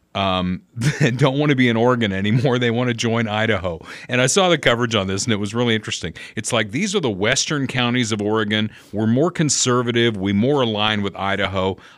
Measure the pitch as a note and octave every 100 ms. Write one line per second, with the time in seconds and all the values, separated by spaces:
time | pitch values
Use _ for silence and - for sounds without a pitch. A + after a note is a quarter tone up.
0 | _ - G2 F#2 F2+ F2+ - A#2 B2+ -
1 | D3 A#2 C#3 C3+ D3+ C3+ B2 A2+ A#2+ B2
2 | A2 F#2+ G2+ A2+ B2+ B2 A#2+ A2+ B2 A#2
3 | A#2 A2+ A2+ G#2+ A2 G2+ F#2 E2 - -
4 | - B2 B2+ G3 F#3 E3+ C3+ A#2 A#2+ A2
5 | F#2+ F#2+ A#2 G#2 G2+ A#2 A#2+ A2 - -
6 | E2+ - - - - A#2 G#2+ A#2 G#3 G3
7 | C#3 F#2 G#2 C3+ - D3+ C3 B2+ A#2+ B2
8 | A2+ G#2+ G#2 A2 G#2+ G#2+ G#2+ - - G2+
9 | A2 A#2+ E3+ E3 D#3 - B2+ B2 B2 A#2
10 | A#2 G#2 G2 G2+ B2 C#3+ A#2+ G#2 G#2+ G#2+
11 | G2 F2 F#2+ G2 F#2+ G2 F#2 F#2+ -